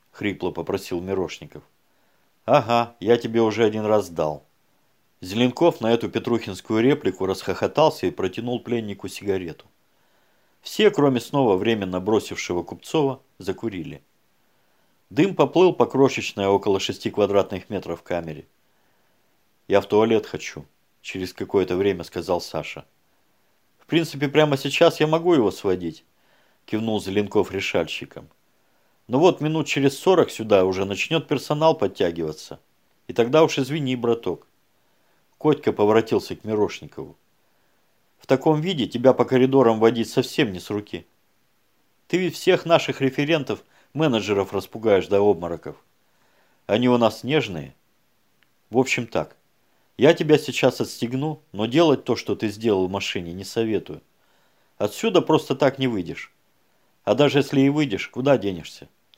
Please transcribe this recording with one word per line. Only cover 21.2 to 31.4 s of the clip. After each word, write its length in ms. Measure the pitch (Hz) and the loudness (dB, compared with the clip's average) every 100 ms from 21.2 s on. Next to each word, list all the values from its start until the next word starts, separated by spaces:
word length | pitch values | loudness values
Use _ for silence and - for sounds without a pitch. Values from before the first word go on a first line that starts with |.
| 92 | -10
какое-то 420 | - 95 101 92 90 | -8 -2 0 0 0
время 280 | 101 90 | 0 -2
сказал 360 | 82 92 85 87 | -6 -8 -4 -4
Саша. 460 | - 80 80 - - _ _ _ _ _ _ _ _ _ | -4 -8 -8 -14 -18 _ _ _ _ _ _ _ _ _
«В 80 | _ | _
принципе, 420 | 156 160 143 139 | -2 -2 -4 0
прямо 280 | 147 156 143 | 4 4 2
сейчас 420 | 143 - 170 160 | -2 4 4 4
я 60 | 156 | 2
могу 280 | 160 170 | 2 4
его 160 | 165 104 | 4 4
сводить», 540 | - 98 90 85 80 _ _ _ _ _ _ | 0 -2 -2 -2 -10 _ _ _ _ _ _
кивнул 380 | - 110 113 107 | -6 -4 -2 -2
Зеленков 500 | 95 98 101 107 92 | 0 -2 0 0 0
решальщиком. 760 | 95 - 95 82 - - - - _ _ _ _ _ _ _ - | -4 -4 -2 -4 -6 -14 -18 -20 _ _ _ _ _ _ _ -4
«Но 100 | 123 | 4
вот 240 | 175 156 | 4 4
минут 240 | 151 156 143 | 0 -2 -2
через 320 | - 135 - | 0 0 2
сорок 320 | - 190 123 | 4 4 4
сюда 340 | - 113 101 | -2 2 4
уже 220 | 92 92 98 | 4 0 -4
начнет 420 | 98 - 160 - | -6 -4 -4 -2
персонал 480 | 147 | -4